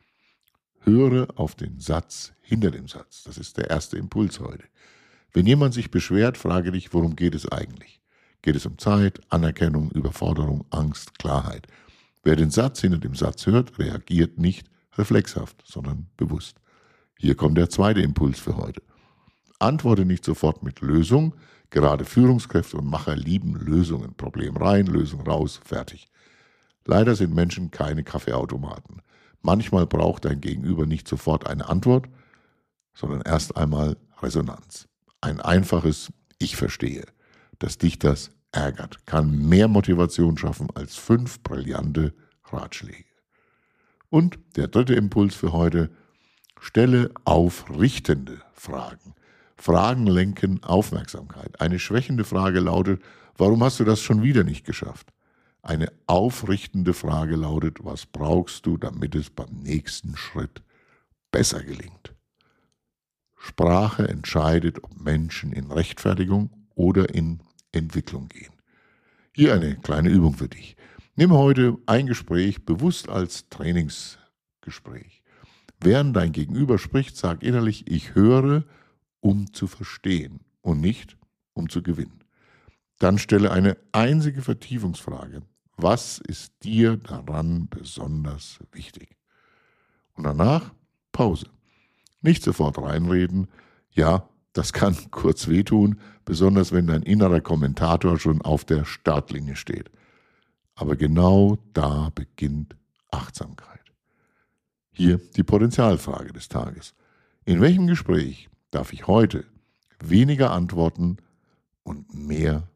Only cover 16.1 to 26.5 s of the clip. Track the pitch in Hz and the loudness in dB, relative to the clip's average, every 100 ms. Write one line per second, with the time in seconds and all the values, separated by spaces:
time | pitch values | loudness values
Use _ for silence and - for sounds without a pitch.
16.1 | - - - - - _ _ _ _ _ | -8 -6 -6 -10 -20 _ _ _ _ _
17.1 | _ 71 69 76 80 87 - 101 101 80 | _ -2 2 2 4 2 2 2 2 0
18.1 | - 73 67 - - - - - _ _ | 0 0 -2 -6 -6 -8 -12 -18 _ _
19.1 | _ _ _ _ - 101 151 120 104 92 | _ _ _ _ -2 0 2 2 4 2
20.1 | 90 - 80 80 80 - - 67 78 80 | 0 -2 0 0 -2 -6 -8 0 2 4
21.1 | 131 160 - - _ _ - 73 71 - | 2 2 -4 -14 _ _ 2 2 2 0
22.1 | - 127 123 - 85 - 80 71 78 - | 4 6 4 0 -2 -2 -4 -6 -6 -4
23.1 | 76 71 95 92 80 73 78 87 73 - | -4 -2 -2 -2 -4 0 2 2 -2 -8
24.1 | - - - 73 - 92 101 98 80 76 | -10 -10 -8 -6 -2 2 4 2 0 -2
25.1 | 71 76 78 76 - - - - - _ | -6 -4 -2 -2 -6 -10 -10 -10 -16 _
26.1 | _ _ _ _ | _ _ _ _